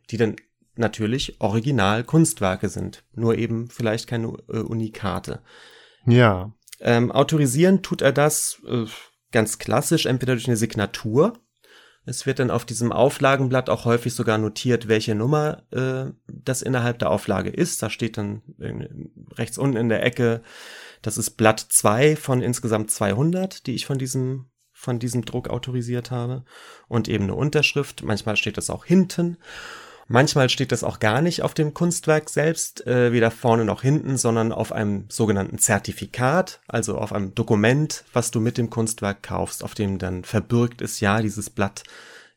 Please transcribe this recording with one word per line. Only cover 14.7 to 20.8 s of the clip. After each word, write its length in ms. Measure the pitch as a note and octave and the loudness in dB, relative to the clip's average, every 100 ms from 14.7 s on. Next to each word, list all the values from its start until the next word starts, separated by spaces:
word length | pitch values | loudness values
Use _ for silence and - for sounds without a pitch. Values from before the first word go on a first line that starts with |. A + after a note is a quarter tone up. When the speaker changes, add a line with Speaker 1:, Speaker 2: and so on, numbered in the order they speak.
| A#2 G#2+ | 0 2
Speaker 1:
welche 260 | A2 A2+ | 0 2
Nummer, 500 | G#2 B2 D3+ D3+ - - | 0 2 2 0 -4 -8
äh, 400 | B2+ C3 C3 C3+ - | -4 -4 -4 -8 -12
das 360 | - B2 - B2+ | -18 -10 -6 -4
innerhalb 380 | - B2+ A#2+ A#2+ | -2 0 0 0
der 120 | - | 2
Auflage 380 | G2+ - G2 F#2+ | 2 2 0 0
ist. 340 | A2+ C#3 - | -2 -2 -2
Da 60 | G#2+ | -6
steht 280 | - A2+ A2 | -4 -4 -4
dann 240 | G2+ G#2+ C#3+ - | -6 -6 -12 -12
irgendwie 540 | - - - - - - - | -10 -10 -12 -14 -16 -18 -14
rechts 220 | - A#2 - | -8 -8 -2
unten 200 | C#3 A2+ | -2 0
in 120 | A#2 | 0
der 140 | G#2+ | 2
Ecke, 380 | B2 B2 A#2 A#2 - - - - | 0 2 0 0 -6 -20 -20 -20